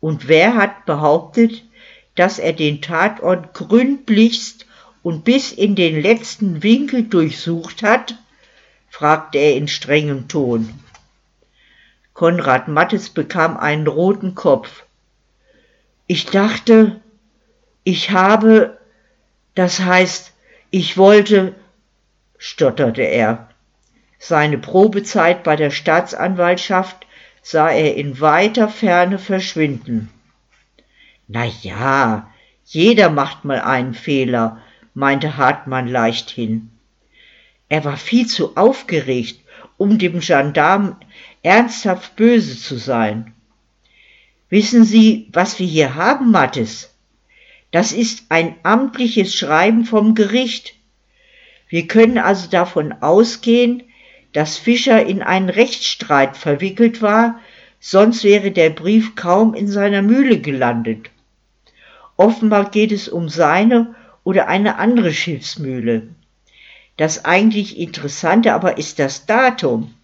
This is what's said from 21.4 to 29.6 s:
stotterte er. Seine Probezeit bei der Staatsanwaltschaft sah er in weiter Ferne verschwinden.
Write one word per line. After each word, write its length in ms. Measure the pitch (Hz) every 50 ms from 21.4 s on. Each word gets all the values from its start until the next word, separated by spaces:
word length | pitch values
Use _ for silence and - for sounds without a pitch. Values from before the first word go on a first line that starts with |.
| 190 190 - - _ _ _ _ _ _ _ _ _ _ _ _ _ _ _ _
stotterte 640 | - - - - 160 131 117 135 147 120 113 135 123
er. 460 | 78 73 120 113 107 120 123 - _ _ _ _ _ _ _ _ _ _ _ _ _ _ _
Seine 360 | - - 170 151 147 151 147
Probezeit 840 | 139 - - - 185 202 214 208 202 202 - - 208 165 170 180 180 -
bei 140 | 165 151
der 160 | 151 156 143 143
Staatsanwaltschaft 1400 | - - - 156 170 175 - - - - 180 190 180 175 175 180 180 - - 202 185 190 - - - - _ _ - - - _ _ _
sah 280 | - - 156 151 165
er 260 | 147 - 160 151 -
in 240 | - 143 143 131 131
weiter 480 | 147 156 147 170 196 214 220 254 220 214
Ferne 500 | 214 - - 202 175 180 180 180 196 190
verschwinden. 880 | 190 - 196 185 185 - - 160